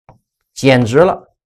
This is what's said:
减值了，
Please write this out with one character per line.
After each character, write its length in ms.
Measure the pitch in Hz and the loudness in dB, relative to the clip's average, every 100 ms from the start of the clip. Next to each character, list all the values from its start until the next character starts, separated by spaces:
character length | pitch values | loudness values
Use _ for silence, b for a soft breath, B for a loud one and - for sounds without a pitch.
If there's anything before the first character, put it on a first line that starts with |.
| _ _ _ _ _ | _ _ _ _ _
减 320 | - 135 127 113 | -6 -2 0 0
值 140 | 127 | 0
了， 240 | 180 - - _ | 0 -2 -12 _